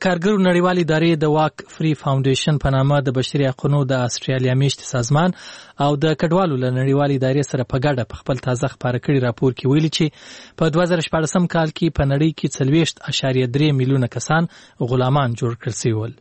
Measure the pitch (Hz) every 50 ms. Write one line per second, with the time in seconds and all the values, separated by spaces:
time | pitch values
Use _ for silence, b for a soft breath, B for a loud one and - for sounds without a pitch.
0 | - 190 180 170 165 202 214 196 190 185 175 175 175 185 180 180 170 151 160 156
1 | 165 170 170 151 156 151 151 156 156 151 - - - - - - 160 160 151 -
2 | - 147 135 135 131 135 135 - - 160 151 135 - 143 135 135 135 139 147 143
3 | 131 139 123 131 120 - - 143 143 131 131 - - 139 143 147 139 127 135 127
4 | 123 117 - - - - 135 131 127 127 127 131 139 139 - - - - - 127
5 | 117 117 143 147 170 185 180 B B B B B B B B B 143 147 147 139
6 | 151 160 156 - 175 160 165 185 196 170 143 127 127 127 127 127 131 135 135 139
7 | 143 143 139 131 131 131 135 147 135 - - 135 - - - 135 123 147 143 123
8 | 110 - - - - - - 127 - 135 127 120 143 131 - - - 127 123 120
9 | - - 147 135 123 120 113 - - 131 123 - - 131 139 156 160 156 - -
10 | 165 151 B B B B B B B B B - 165 160 143 170 180 170 180 170
11 | 156 - - 160 156 151 - 185 175 165 - 165 160 156 - - 175 165 - -
12 | 143 135 139 139 156 160 151 - - 143 - - 139 131 143 165 160 - - -
13 | - - 139 - - 135 131 131 127 123 120 139 151 156 143 131 127 131 139 131
14 | 123 113 - 123 - - 147 165 170 165 B B B B B B 131 117 131 127
15 | 123 127 139 147 135 120 117 - 127 120 120 - - 127 110 - - 127 110 107
16 | 110 117 120 -